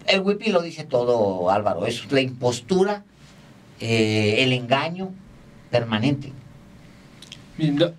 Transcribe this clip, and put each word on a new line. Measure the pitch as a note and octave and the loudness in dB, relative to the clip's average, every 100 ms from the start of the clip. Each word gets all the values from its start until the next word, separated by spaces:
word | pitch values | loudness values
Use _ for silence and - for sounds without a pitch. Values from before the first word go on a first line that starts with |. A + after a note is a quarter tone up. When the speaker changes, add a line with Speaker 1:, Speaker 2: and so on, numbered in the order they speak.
| - | 0
Speaker 1:
el | F#3+ | 0
huipi | F#3+ G3+ A3 | 2 -2 0
lo | F3+ | 0
dice | E3+ D#3 | -2 -10
todo, | D3 B2 B2 A#2 G2+ F#2 F2 | -2 0 2 2 2 0 0
Álvaro, | G#2 G#2 E2+ A2+ | 2 0 -2 -4
es | A#2+ G2+ | -6 -2
la | C3+ | 0
impostura, | B2+ - B2 A#2 - F#3 G3 G3+ - - - - - - - - | 0 -2 -2 -2 0 2 2 -2 -8 -20 -20 -20 -20 -20 -20 -10
eh, | A2+ A2+ G#2+ G#2+ G#2+ A2+ | 0 2 2 2 2 2
el | C3 | 2
engaño | B2+ A#2+ C3+ D#3+ F3+ F#3+ - - - - - - | 0 0 0 -2 -6 -10 -12 -20 -20 -20 -20 -2
permanente. | A#2+ A2+ G#2+ C3+ C#3+ - - - - - - - - - - - - - - | -2 0 0 0 0 -6 -16 -20 -20 -20 -20 -20 -20 -20 -20 -20 -20 -16 -4
Speaker 2:
Bien, | D#3 | 0
no, | C#3+ E3+ | 2 0